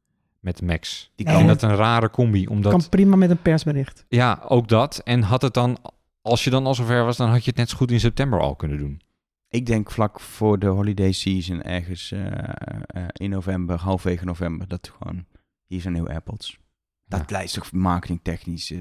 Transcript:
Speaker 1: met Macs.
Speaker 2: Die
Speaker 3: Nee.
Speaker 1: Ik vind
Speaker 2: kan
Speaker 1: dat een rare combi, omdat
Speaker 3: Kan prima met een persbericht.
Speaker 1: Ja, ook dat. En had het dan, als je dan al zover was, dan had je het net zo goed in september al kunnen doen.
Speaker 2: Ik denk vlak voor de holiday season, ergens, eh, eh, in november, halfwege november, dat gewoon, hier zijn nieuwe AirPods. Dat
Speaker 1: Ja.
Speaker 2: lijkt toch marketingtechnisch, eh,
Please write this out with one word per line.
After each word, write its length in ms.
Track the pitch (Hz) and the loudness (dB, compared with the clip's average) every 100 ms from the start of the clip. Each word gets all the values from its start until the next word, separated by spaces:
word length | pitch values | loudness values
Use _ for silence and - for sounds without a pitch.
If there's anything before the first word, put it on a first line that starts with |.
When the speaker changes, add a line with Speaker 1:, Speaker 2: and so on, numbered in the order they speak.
| _ _ _ _ | _ _ _ _
Speaker 1:
met 220 | 90 - | -8 -6
Macs. 500 | 90 82 - - - _ | -2 -4 -4 -14 -16 _
Speaker 2:
Die 100 | 160 | 2
Speaker 3:
Nee. 100 | 160 | 6
Speaker 1:
Ik 60 | |
vind 180 | 165 160 | 6 6
Speaker 2:
kan 100 | 110 | 4
Speaker 1:
dat 100 | 101 | 4
een 60 | 113 | 4
rare 240 | 117 113 | 4 2
combi, 380 | - 120 101 98 | 2 4 4 2
omdat 240 | 107 101 | 2 4
Speaker 3:
Kan 180 | 175 160 | 4 4
prima 260 | 190 196 190 | 4 6 6
met 140 | 180 | 6
een 120 | 175 | 4
persbericht. 640 | 170 160 151 143 131 - _ | 4 2 2 -2 -4 -10 _
Speaker 1:
Ja, 360 | 123 123 101 - | 2 2 0 2
ook 200 | 123 117 | 2 4
dat. 340 | 113 143 - | 2 2 -4
En 180 | - 123 | 0 2
had 200 | 101 127 | 2 2
het 120 | 135 | 2
dan, 240 | 123 123 123 - _ _ _ | 2 0 -2 -10 _ _ _
als 220 | 110 120 | 0 0
je 60 | 139 | 2
dan 160 | 127 135 | 0 0
al 100 | 123 | 0
zover 280 | 117 120 117 | 0 2 2
was, 120 | 120 | 2
dan 120 | 117 | 2
had 140 | 120 | 2
je 60 | 123 | 2
het 100 | 123 | -2
net 100 | 120 | -2
zo 80 | - | 0
goed 140 | 123 | 0
in 80 | 120 | 2
september 400 | 117 - 139 92 | 2 0 0 2
al 160 | 71 69 | 0 -2
kunnen 220 | 76 73 | -6 -4
doen. 240 | 71 71 _ _ _ _ _ | -6 -10 _ _ _ _ _
Speaker 2:
Ik 160 | 120 120 | -4 0
denk 260 | 113 104 | -2 -2
vlak 280 | - 104 - | -2 -2 -4
voor 400 | - - 107 101 | -20 -2 2 2
de 60 | 98 | 2
holiday 460 | 95 104 101 95 | 2 0 2 0
season, 500 | 95 98 95 87 87 | 0 0 -2 -2 -6
ergens, 500 | - 90 87 90 - | -6 -8 -8 -12 -10
eh, 140 | 98 98 | -8 -8
eh, 760 | 101 - - - 107 - - 90 | -8 -10 -10 -10 -12 -12 -10 -10
in 160 | - 98 | -8 -6
november, 500 | 95 92 92 87 85 | -4 -4 -4 -2 -4
halfwege 460 | 95 92 92 85 90 | -2 -2 -2 -4 -4
november, 420 | 85 85 82 92 | -6 -6 -6 -10
dat 240 | 87 - - | -12 -14 -16
gewoon, 280 | 85 87 87 _ _ _ _ | -12 -12 -14 _ _ _ _
hier 160 | 92 | -10
zijn 120 | 90 | -6
nieuwe 160 | 85 82 | -4 -4
AirPods. 480 | 80 - 110 - - _ _ _ _ _ | -8 -10 -14 -14 -18 _ _ _ _ _
Dat 140 | 98 | -6
Speaker 1:
Ja. 60 | 76 | -4
Speaker 2:
lijkt 240 | 98 92 | -6 -6
toch 180 | 101 - | -10 -6
marketingtechnisch, 1000 | 92 92 87 - 87 - 82 - 82 - | -2 0 0 -4 -8 -6 -10 -10 -12 -10
eh, 60 | 87 | -12